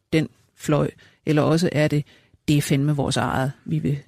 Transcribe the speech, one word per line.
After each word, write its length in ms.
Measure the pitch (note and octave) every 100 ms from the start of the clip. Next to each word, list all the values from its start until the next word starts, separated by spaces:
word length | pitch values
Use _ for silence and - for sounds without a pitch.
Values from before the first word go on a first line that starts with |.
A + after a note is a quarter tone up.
| _
den 160 | D#3+ D3+ _ _ _
fløj, 340 | - D3 C#3+ - - _ -
eller 160 | D3+
også 280 | C3 D#3+ F3+
er 160 | - D3+
det, 180 | D3 - - _ _ -
"Det 100 | D3
er 40 |
fandme 340 | - C#3+ C#3+ D3
vores 220 | - C3
eget, 340 | A#2 - C3 - -
vi 140 | D#3+
vil 200 | D#3 C#3+